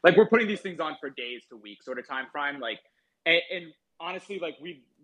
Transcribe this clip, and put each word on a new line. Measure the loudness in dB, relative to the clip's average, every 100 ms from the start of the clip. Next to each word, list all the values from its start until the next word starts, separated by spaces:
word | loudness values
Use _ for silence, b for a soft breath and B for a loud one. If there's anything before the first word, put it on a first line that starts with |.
like, | 6 8
we're | 6
putting | 4 2
these | -2
things | -6 -6
on | -6 -6
for | -10
days | -10 -10 -12 -14
to | -20
weeks | -20 -16
sort | -12 -10
of | -8
time | -8 -8
frame. | -6 -6 -4
Like, | -6 -8 _ _ _ _ 2
and, | 2 0
and | -8 -10 -20 _ -12
honestly, | -10 -10 -10 -8
like, | -8 -10
we | -14 -16 _ _